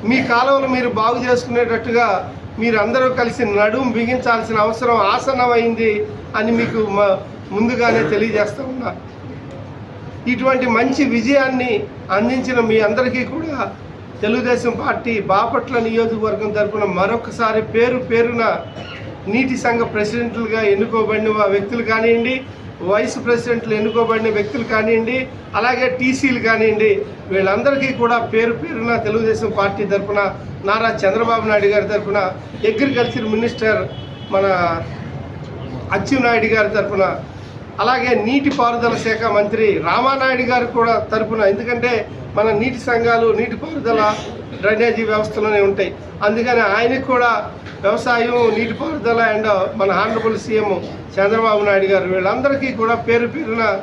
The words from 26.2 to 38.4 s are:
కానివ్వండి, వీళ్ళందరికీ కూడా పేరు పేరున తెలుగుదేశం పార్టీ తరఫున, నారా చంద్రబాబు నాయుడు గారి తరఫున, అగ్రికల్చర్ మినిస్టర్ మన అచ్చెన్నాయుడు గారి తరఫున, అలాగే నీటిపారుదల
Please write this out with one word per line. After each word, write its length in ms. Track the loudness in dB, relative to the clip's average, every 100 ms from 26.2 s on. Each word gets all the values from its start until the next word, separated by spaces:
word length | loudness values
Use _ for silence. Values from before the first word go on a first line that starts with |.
| 0 2
కానివ్వండి, 640 | 2 4 4 4 4 2 -2 -10 -4
వీళ్ళందరికీ 640 | 0 2 2 2 2 -2
కూడా 260 | 0 2 2
పేరు 340 | 0 0 0
పేరున 440 | -2 -6 -6 -2 -2
తెలుగుదేశం 560 | 0 0 0 0 -2 0
పార్టీ 260 | 0 -2
తరఫున, 500 | -2 -2 0 0 0 -4 -12 -8
నారా 260 | -2 0 0
చంద్రబాబు 580 | 0 0 2 2 0 2
నాయుడు 180 | 2 4
గారి 220 | 2 2
తరఫున, 280 | -2 0 0 -2 -4 -12 -2 -2
అగ్రికల్చర్ 580 | 2 0 2 0 -2
మినిస్టర్ 640 | -2 0 0 0 0 0 -2 -8 -12 -14 -2
మన 120 | 0 2 2 0 -2 -6 -10 -10 -10 -12 -12 -12 -12 -12 -10 -4
అచ్చెన్నాయుడు 520 | -4 0 0 2 2
గారి 240 | 2 2 2
తరఫున, 480 | 0 -2 0 0 -2 -10 -14 -16 -16 -14 -4
అలాగే 420 | 0 0 2 0
నీటిపారుదల 720 | 2 0